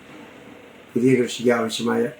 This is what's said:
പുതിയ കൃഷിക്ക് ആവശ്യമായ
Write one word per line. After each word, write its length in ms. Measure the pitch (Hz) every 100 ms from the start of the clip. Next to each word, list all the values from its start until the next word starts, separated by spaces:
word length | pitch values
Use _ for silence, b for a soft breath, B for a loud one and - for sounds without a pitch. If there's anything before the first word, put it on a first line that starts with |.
| - - - - - - - - -
പുതിയ 220 | 120 131 123
കൃഷിക്ക് 320 | 113 - 120 117
ആവശ്യമായ 440 | 110 - 117 117 120